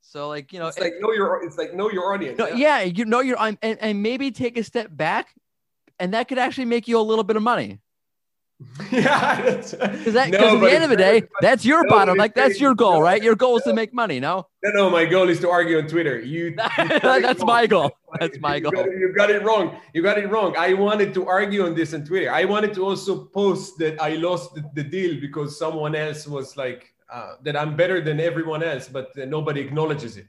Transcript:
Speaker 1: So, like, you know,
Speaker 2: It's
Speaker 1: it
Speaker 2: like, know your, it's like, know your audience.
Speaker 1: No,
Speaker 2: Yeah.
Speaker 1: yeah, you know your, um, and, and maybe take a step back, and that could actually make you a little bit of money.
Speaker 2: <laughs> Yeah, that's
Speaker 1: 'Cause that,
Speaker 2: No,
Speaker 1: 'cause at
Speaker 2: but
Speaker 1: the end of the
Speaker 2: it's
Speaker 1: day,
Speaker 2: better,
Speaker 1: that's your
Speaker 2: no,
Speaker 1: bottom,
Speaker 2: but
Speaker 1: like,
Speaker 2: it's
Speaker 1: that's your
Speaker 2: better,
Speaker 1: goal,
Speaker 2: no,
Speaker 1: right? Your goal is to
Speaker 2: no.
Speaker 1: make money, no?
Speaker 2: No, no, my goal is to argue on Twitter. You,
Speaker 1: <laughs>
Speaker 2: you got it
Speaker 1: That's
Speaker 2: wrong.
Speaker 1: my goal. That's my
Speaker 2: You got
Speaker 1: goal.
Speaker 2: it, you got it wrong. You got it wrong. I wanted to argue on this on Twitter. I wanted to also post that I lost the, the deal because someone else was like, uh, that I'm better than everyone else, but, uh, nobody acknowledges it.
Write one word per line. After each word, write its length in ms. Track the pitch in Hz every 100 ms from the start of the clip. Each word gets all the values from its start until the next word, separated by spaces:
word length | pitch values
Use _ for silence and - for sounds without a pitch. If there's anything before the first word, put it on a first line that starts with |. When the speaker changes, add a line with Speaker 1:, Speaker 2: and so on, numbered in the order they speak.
| _
Speaker 1:
So, 160 | 151 147
like, 240 | 147 135
you 60 | 185
know, 80 | 165
Speaker 2:
It's 80 | 165
Speaker 1:
it 40 | 175
Speaker 2:
like, 80 | 170
know 120 | 214
your, 300 | 226 196 180
it's 120 | 170 147
like, 160 | 165
know 160 | 175 214
your 220 | 196 180
audience. 240 | 196 151 123
Speaker 1:
No, 80 | 202
Speaker 2:
Yeah. 340 | 170 294 277
Speaker 1:
yeah, 100 | 185 175
you 60 |
know 160 | 226 240 262
your, 100 | 247
um, 160 | 220 208
and, 140 | 220 220
and 220 | 214 202
maybe 280 | 214 247 277
take 260 | 214 240 233
a 40 |
step 260 | 214 233 214 147
back, 300 | 156 208 - _ _ _ _ _ _ _
and 140 | 180
that 140 | 220 240
could 100 | 254
actually 280 | 247 254 247
make 200 | 233 233
you 100 | 226
a 20 | 220
little 140 | 220
bit 120 | 202 214
of 60 |
money. 380 | 214 226 104 101 _ _ _ _ _ _ _ _
Speaker 2:
<laughs> 300 | - 139 196
Yeah, 500 | 247 254 285 269 220
that's 320 | 247 208 -
Speaker 1:
'Cause 380 | - 240 196 -
that, 160 | 220 262
Speaker 2:
No, 80 | 190
Speaker 1:
'cause 160 | 220
at 60 | 214
Speaker 2:
but 60 | -
Speaker 1:
the 60 | 294
end 80 |
of 60 | 320
the 40 |
Speaker 2:
it's 80 | 220
Speaker 1:
day, 180 | 190 220
Speaker 2:
better, 120 | - -
Speaker 1:
that's 240 | 180 226
your 180 | 208 311
Speaker 2:
no, 60 | 339
Speaker 1:
bottom, 260 | 220 190 185
Speaker 2:
but 60 |
Speaker 1:
like, 80 | 214 226
Speaker 2:
it's 40 |
Speaker 1:
that's 200 | 269 -
your 140 | 277
Speaker 2:
better, 100 | 233
Speaker 1:
goal, 80 | 220
Speaker 2:
no, 60 | 170
Speaker 1:
right? 200 | 160 202
Your 120 | 220
goal 220 | 220 254 233
is 80 |
to 60 | -
Speaker 2:
no. 40 |
Speaker 1:
make 180 | 220 226
money, 280 | 247 220 135
no? 260 | 139 185 180 _
Speaker 2:
No, 80 | 202
no, 200 | 202 196
my 140 | 170
goal 240 | 165 185 180
is 120 | 165
to 100 | 175
argue 280 | 175 170 160
on 100 | 151
Twitter. 320 | 165 160 120
You, 240 | 113 160
Speaker 1:
<laughs> 0 |
Speaker 2:
you 60 | 170
got 160 | 156 220 -
it 240 | 277 302 254 262
Speaker 1:
That's 180 | - 254
Speaker 2:
wrong. 60 | 190
Speaker 1:
my 180 | 233 233
goal. 240 | 190 143 - _ 147
That's 180 | 165 139
my 180 | 151 147
Speaker 2:
You 40 |
got 120 | 151
Speaker 1:
goal. 100 | 185
Speaker 2:
it, 60 | 190 185
you 120 | 185 202
got 140 | 208
it 120 | 208
wrong. 340 | 196 220 165 - -
You 80 | 165
got 160 | 185 208
it 120 | 202
wrong. 240 | 220 190 151
I 180 | 175
wanted 380 | 190 202 208 190
to 120 | 165 185
argue 380 | 185 202 202 180
on 80 |
this 180 | 160 151
on 120 | 156
Twitter. 260 | 151 190 143
I 140 | 139
wanted 280 | 185 208 214
to 100 | 208
also 400 | 190 190 - 170
post 540 | - 196 202 170 - -
that 220 | 156 156
I 140 | 156
lost 400 | 160 170 180 -
the, 80 | 151 147
the 100 | 151
deal 360 | 143 185 180 147
because 380 | 139 156 143 -
someone 380 | 160 160 151 151
else 320 | 156 151 147
was 280 | 143 131 -
like, 380 | 131 123 _ _ _
uh, 220 | 123 101 -
that 140 | 139 147
I'm 200 | 151 151
better 240 | 180 185
than 200 | 156 151
everyone 420 | 170 160 160 156
else, 260 | 165 139 -
but, 220 | 131 127 139
uh, 40 |
nobody 360 | 131 151 151 143
acknowledges 560 | 120 147 156 147 117
it. 100 | 98